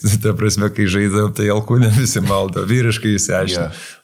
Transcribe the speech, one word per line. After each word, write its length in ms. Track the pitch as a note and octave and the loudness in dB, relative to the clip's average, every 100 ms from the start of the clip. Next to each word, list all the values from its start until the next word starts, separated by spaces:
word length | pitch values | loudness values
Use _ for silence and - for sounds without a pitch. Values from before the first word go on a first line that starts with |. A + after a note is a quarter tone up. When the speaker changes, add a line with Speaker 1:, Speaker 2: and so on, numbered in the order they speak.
Speaker 1:
<laughs> 180 | G#2 A2 | 0 0
ta 80 | G#2+ | 0
prasme, 380 | G2+ G#2+ G2+ G#2 | 0 0 0 -2
kai 160 | A2 | 0
žaidėm, 480 | G2 G2+ G2+ G2+ G#2 | 0 2 0 0 0
tai 160 | A2 G#2 | 0 0
alkūnę 400 | G#2+ G#2+ B2 A2+ | 0 0 2 4
visi 300 | G#2+ A#2+ G#2 | 4 2 0
maldo, 420 | G2 G2 F#2+ F2+ | 0 0 -2 -4
vyriškai 540 | F#2 B2 A#2 G#2+ A2 G2+ | -2 0 0 0 0 0
išsiaiškina. 480 | F#2+ F#2 F#2+ F2 | 0 0 -2 -2
Speaker 2:
Jo. 340 | D#2+ - - - | -4 -8 -18 -20